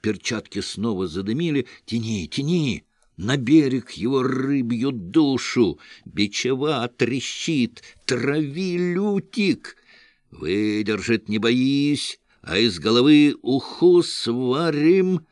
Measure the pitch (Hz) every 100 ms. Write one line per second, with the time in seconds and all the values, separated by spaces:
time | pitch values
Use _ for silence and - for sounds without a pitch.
0 | 107 98 - 110 - 101 - - 113 98
1 | 92 82 98 123 170 143 123 - - 117
2 | 113 110 85 - 143 180 143 87 _ _
3 | _ - 98 139 117 160 139 127 - 76
4 | 107 135 127 127 135 143 117 117 131 127
5 | 87 160 147 127 - - 101 73 - -
6 | - - 101 - 123 131 147 143 120 _
7 | 117 131 - - - 151 117 - - -
8 | - 123 131 147 147 147 190 175 180 175
9 | 208 196 - - 202 127 - - _ -
10 | _ _ _ - 73 98 107 104 107 107
11 | 95 110 - 107 113 120 131 139 143 143
12 | - - _ _ - 87 117 85 80 117
13 | 135 151 147 - - 135 - - 175 175
14 | 165 - 117 120 127 135 170 147 156 190
15 | 185 180 -